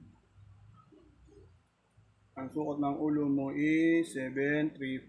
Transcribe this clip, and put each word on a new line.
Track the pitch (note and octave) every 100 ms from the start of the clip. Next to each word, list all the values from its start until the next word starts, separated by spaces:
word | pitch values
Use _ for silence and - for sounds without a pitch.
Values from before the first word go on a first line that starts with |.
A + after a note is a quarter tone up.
| - - _ - - - - - _ - - _ - - F2+ - _ _ _ _ _ _ _ -
Ang | C3
sukat | D3+ D3+ C#3+
ng | C#3+
ulo | C#3+ D3+ D3+ C#3+
mo | C#3 C3+
is | C#3+ D3+ D#3+ E3 E3 E3
seven | C3+ C3 C3+ C#3+ D3+ D3+
three | D3 C3+ C3